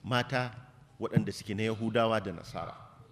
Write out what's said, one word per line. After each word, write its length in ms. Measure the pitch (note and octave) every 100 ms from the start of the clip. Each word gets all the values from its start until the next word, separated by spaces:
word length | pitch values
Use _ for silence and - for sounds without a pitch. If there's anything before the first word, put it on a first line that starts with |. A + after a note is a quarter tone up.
mata 480 | G#2 B2 B2 B2+ B2 - - - - -
waɗanda 300 | A2 A#2 G2+
suke 200 | - -
na 100 | G2+ A2
Yahudawa 540 | A2 A2+ A#2 A2+ A2
da 80 | F#2+
Nasara. 400 | E2 - E2+ E2+ - - - -